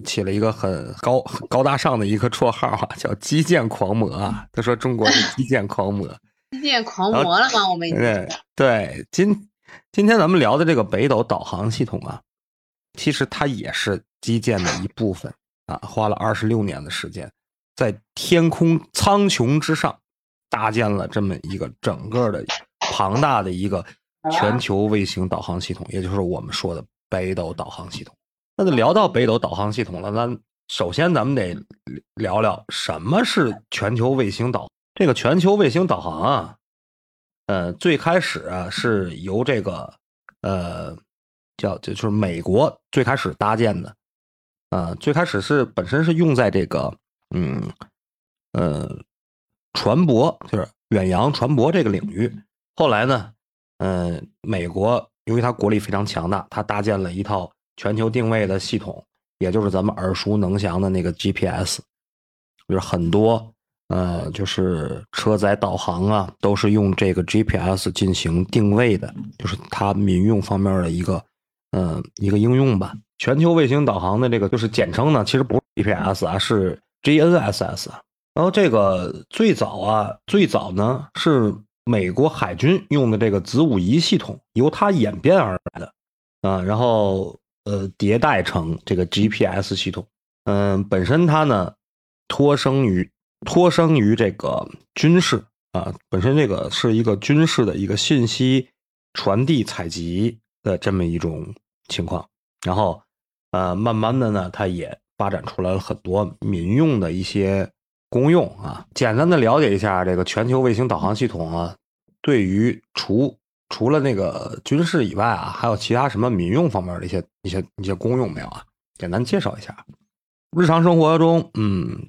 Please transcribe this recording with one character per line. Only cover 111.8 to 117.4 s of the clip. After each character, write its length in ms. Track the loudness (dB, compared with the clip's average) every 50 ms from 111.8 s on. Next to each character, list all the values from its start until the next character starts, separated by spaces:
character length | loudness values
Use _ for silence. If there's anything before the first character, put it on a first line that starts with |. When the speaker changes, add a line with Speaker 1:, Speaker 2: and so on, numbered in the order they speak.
| _ _ _ _ _ _ _ _
Speaker 1:
对 220 | -2 0 2 2 2
于 380 | 2 2 2 2 2 0 -4 -10 _ _
除， 420 | -10 -4 0 0 2 0 0 -2 _ _ _ _ _ _ _
除 200 | -6 -2 0 2
了 100 | 2 2
那 140 | 2 0 0
个 460 | 0 -2 -2 -4 -6 -8 -10 -10 -12 -4
军 200 | -2 0 0 2
事 200 | 2 2 0 0
以 100 | 0 0
外 100 | 0 0
啊， 240 | 0 0 0 -4 -8
还 180 | -6 -2 -2 0
有 80 | 0
其 180 | -2 0 0 0
他 140 | 2 2 0
什 120 | 0 0
么 100 | 0 0
民 200 | 0 0 0 0
用 200 | 2 2 2 2
方 140 | 0 -2 -4
面 160 | -4 -8 -8
的 60 | -8
一 40 | -6
些， 140 | -6 -6 -6 -8 _ _